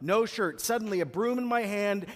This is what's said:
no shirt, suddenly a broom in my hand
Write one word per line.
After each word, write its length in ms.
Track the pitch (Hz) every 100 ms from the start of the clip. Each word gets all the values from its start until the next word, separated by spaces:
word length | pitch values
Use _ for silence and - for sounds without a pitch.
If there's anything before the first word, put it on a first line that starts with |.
no 260 | 143 208 226
shirt, 340 | - 185 147
suddenly 400 | - 233 220 190
a 60 | 160
broom 320 | 123 226 247
in 80 | 247
my 160 | 240
hand 440 | 214 202 202 202 185